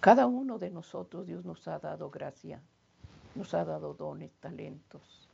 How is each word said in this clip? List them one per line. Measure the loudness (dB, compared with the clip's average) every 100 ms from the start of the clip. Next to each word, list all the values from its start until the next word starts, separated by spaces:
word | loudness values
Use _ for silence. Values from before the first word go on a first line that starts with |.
Cada | 10 10 8
uno | 4 -2 -4
de | -6
nosotros, | -8 -10 -10 -10 -10 -10
Dios | -10
nos | -10 -12 -10
ha | -8
dado | -8 -8 -10
gracia, | -10 -10 -12 -16 -16 -18 _ _ _ -20 -20 -16
nos | -12 -2
ha | -2
dado | 0 -4 -6
dones, | -8 -10 -10 -14 _
talentos. | -14 -12 -12 -14 -18 -20 -20 -20 -20